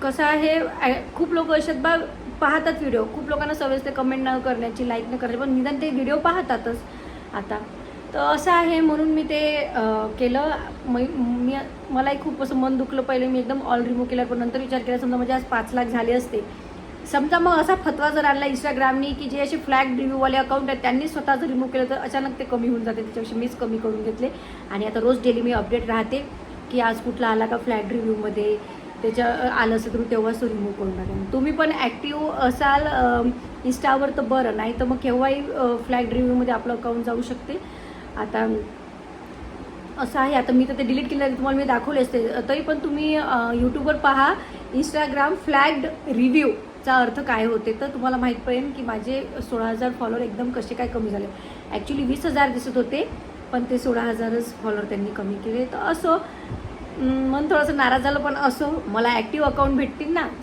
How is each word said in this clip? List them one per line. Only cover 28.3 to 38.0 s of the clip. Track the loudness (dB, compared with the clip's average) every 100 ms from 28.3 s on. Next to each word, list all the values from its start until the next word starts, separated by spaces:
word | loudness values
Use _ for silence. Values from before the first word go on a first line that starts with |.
| 0 0 0 -4 -14 -14 -4
त्याच्या, | 0 2 2
अ, | 2 2
आलं | 2 4 2
असेल | 2
तर | -2
मी | 2
तेव्हाच | 2 2 0
तो | -2
रिमूव्ह | 0 -2
करून | -2 -4 -4
टाकेन. | -4 -4 -2
तुम्ही | 0 2
पण | 2 2
ॲक्टिव्ह | 2 -2 -2 -6 -4 -4
असाल, | 2 2 4 4 4 4
अ, | 2 4 4 2 -2 -8 -6 -2
Insta-वर | 0 2 4 2
तर | 0
बरं, | 2 2 2 0
नाही | -2 0
तर |
मग | 0 0
केव्हाही, | 2 2 2 2 -2
अ, | 0 0 0 0
फ्लॅग | 0 0
रिव्ह्यूमध्ये | 2 2 4 2
आपलं | 0 -2
अकाउंट | -4 -2 -2
जाऊ | -2 -2
शकते. | -4 -6 -8 -8 -10 -14 -14 -14